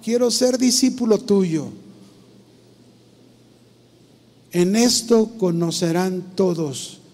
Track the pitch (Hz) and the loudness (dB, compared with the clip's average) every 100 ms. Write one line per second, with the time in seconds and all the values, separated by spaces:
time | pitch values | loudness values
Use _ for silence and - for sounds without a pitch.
0 | - 233 247 233 254 254 254 - 262 247 | -2 0 0 0 0 2 2 2 0 0
1 | 240 202 - 202 185 160 131 - - - | 0 0 2 0 2 -2 -6 -14 -20 -20
2 | - - - - _ _ _ _ _ _ | -20 -20 -20 -20 _ _ _ _ _ _
3 | _ _ _ _ _ _ _ _ _ _ | _ _ _ _ _ _ _ _ _ _
4 | _ _ _ _ _ 175 180 214 240 240 | _ _ _ _ _ 0 2 4 2 2
5 | - 233 220 - 185 170 170 165 170 165 | 2 2 2 0 -2 0 -2 -2 -2 0
6 | 185 185 175 - 190 170 151 127 - - | -2 -4 -10 -2 -2 0 -6 -8 -14 -18
7 | - | -20